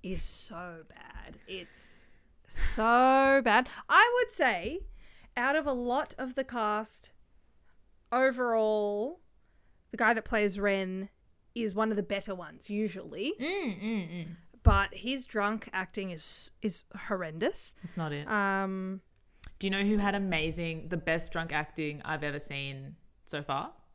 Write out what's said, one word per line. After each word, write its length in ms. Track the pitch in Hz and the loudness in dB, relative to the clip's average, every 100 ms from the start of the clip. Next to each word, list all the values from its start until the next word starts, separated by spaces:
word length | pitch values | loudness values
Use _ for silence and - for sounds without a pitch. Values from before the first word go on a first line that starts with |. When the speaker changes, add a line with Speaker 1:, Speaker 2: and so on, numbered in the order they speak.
Speaker 1:
is 180 | - 185 | -4 -4
so 600 | - - - 170 180 165 - | -2 -6 -10 -12 -12 -14 -20
bad. 500 | - - - - 170 - | -20 -18 -16 -16 -18 -12
It's 580 | 185 170 - - - - - _ _ - | -12 -10 -10 -10 -10 -14 -20 _ _ -8
so 880 | - - - 226 240 262 269 269 277 | 2 2 4 6 8 8 8 6 6
bad. 240 | 247 214 254 - - | 6 4 4 -8 4
I 220 | 339 466 480 | 8 8 6
would 120 | 480 | 0
say, 500 | - 269 190 190 339 - - - - - - | 2 2 2 -4 -8 -10 -16 -20 -20 -12 -2
out 200 | 247 302 | 2 2
of 100 | 294 | 0
a 80 | |
lot 400 | 254 240 262 294 - | -2 0 0 -2 -6
of 160 | 262 254 | -6 -4
the 80 | |
cast, 680 | 262 240 214 208 220 - - - - - _ _ _ - - _ _ | -4 -2 0 0 -4 -10 -14 -20 -20 -20 _ _ _ -20 -20 _ _
overall, 1080 | 240 262 247 247 226 214 214 208 208 240 359 _ _ _ _ _ _ _ | 2 2 2 2 4 4 2 0 0 -4 -8 _ _ _ _ _ _ _
the 60 | 220 | 2
guy 160 | 226 | 2
that 120 | 226 220 | 2 0
plays 340 | 220 208 196 | 2 2 2
Ren 500 | 202 196 190 185 196 _ _ _ _ 233 | 0 2 -2 -4 -8 _ _ _ _ -4
is 200 | 226 190 | -2 0
one 140 | 220 | 0
of 60 | 208 | 0
the 60 | |
better 300 | 175 196 190 185 | -2 -4 -6 -10
ones, 340 | 160 - - | -10 -14 -6
usually. 640 | 208 214 175 - 156 240 - | -2 -2 -4 -12 -6 -6 -4
Speaker 2:
Mm, 420 | 285 392 302 180 | -4 -2 -4 -4
mm, 280 | 208 220 165 | -4 -4 -4
mm. 140 | 175 165 165 - - | -8 -10 -12 -18 6
Speaker 1:
But 300 | - 196 196 | 8 8 2
his 320 | - 208 269 247 | -2 -6 -6 -4
drunk 440 | 220 202 220 - | 0 0 -2 -6
acting 380 | 185 185 - 190 | -6 -6 -6 -8
is, 400 | 165 - - - - | -4 -2 -2 -4 -4
is 240 | 214 - - 202 - | -4 -4 -8 -14 -6
horrendous. 680 | 190 165 160 240 - - - | -4 -4 -2 -2 -2 -8 -10
Speaker 2:
It's 140 | 180 - | -12 -6
not 140 | 160 | -4
it. 140 | 147 151 | -4 -2
Speaker 1:
Um, 720 | 214 196 196 190 190 185 190 _ _ _ _ - - | 0 2 0 0 -4 -6 -8 _ _ _ _ -20 -4
Speaker 2:
Do 80 | 196 | -2
you 40 | |
know 100 | 196 | 0
who 140 | 202 214 | 2 2
had 180 | 202 202 | 2 0
amazing, 720 | 196 165 160 165 165 160 160 | 0 0 0 -2 -4 -6 -4
the 80 | 175 | -4
best 340 | 165 165 170 | 0 -2 -2
drunk 200 | 170 165 | -4 -2
acting 480 | 147 151 - 151 147 - | -4 -4 -4 -6 -6 -6
I've 180 | 156 | -4
ever 160 | 147 147 | -4 -6
seen 560 | - 139 139 135 139 - - _ - | -8 -6 -6 -8 -12 -16 -20 _ -10
so 160 | 147 | -8
far? 280 | 143 139 285 - _ | -4 -4 -4 -12 _